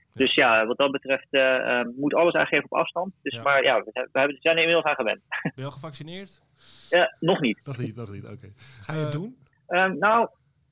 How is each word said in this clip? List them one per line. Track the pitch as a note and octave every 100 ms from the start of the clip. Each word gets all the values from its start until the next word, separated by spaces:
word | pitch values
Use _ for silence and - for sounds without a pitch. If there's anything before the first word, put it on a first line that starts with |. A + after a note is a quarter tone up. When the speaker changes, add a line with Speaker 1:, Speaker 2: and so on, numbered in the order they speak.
| _
Speaker 1:
Ja. | -
Speaker 2:
Dus | C3 -
ja, | B2+ A2+ A2
wat | A#2+
dat | C#3
betreft, | C#3 C3 C3 -
eh, | C3+ C3 B2+ A2+ B2
eh, | A#2+ B2+
moet | C#3+
alles | C#3 E3+
eigenlijk | D#3+ D3+ D3 -
even | -
op | E3
afstand. | E3+ F#3 -
Dus, | C#3+
Speaker 1:
Ja. | A#2
Speaker 2:
maar | C#3 C#3
ja, | C3+ A2+
we, | G2+
we | B2 B2+ C3+
hebben, | C#3+ C#3
we |
zijn | D#3+ E3
er |
inmiddels | E3 E3+ D3+
aan | C#3+
gewend. | G#2+ G2+ -
<laughs> | -
Speaker 1:
Ben | D3+ -
je |
al | C#3
gevaccineerd? | C3+ D#3+ C#3 D3+ F#3 G3 _ _ _ - - -
Speaker 2:
Eh, | E3+ F3 -
nog | D#3+ F3+
niet. | B2+ G#2+
Speaker 1:
Nog | - B2
niet, | A#2 G#2+
nog | G#2+
niet, | G2+ A2
oké. | G#2+ G2 - - -
Speaker 3:
Ga | G#2
je | D#3
het | D3+
Speaker 1:
Eh, | D3
Speaker 3:
doen? | G#3+ - _ _ -
Speaker 2:
Ehm, | F3 F#3+ D3+
nou, | G#3 A3+ - _ _ _ _